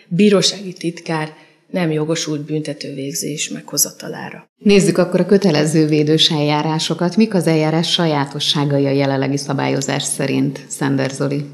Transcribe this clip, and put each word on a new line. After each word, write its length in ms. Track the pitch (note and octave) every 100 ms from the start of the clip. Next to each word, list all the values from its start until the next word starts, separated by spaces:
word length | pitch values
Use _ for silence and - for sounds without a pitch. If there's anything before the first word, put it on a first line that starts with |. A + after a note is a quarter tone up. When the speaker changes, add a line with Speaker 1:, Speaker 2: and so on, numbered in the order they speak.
| -
Speaker 1:
bírósági 680 | F3 G#3 G3 - F#3 G3
titkár 600 | - E3+ F3 - D#3+ D#3 - - _ _
nem 240 | F#3 E3+
jogosult 500 | D#3 D3+ D#3+ - D3+
büntetővégzés 1080 | D3+ D#3 D3 C#3+ C3+ C#3 C#3 C#3 - D3+ -
meghozatalára. 1000 | D#3 - D3 - - - - - - - _
Speaker 2:
Nézzük 400 | G#3 G3+ E3+ E3+
akkor 220 | F3 F3+
a 60 | F3+
kötelező 640 | G3 G3 D3 D3+ D#3+ D3+
védős 420 | D3+ D3+ D#3 -
eljárásokat. 840 | D#3 D3 D3+ D#3 D#3 - E3 F3 F3
Mik 180 | A3
az 140 | G3 D#3+
eljárás 440 | D#3+ D#3 D#3+ E3+
sajátosságai 960 | - E3+ D3 C#3 D3 - D#3 C#3+ C#3 C#3
a 60 |
jelenlegi 460 | C#3 C#3 C3+ C3+ C#3
szabályozás 680 | - C#3 C3+ C#3 C#3 C#3
szerint, 640 | - - C#3 C3 C#3 C#3+ -
Szender 420 | - C#3+ C#3 C3+
Zoli? 360 | - C#3+ C#3+ C#3+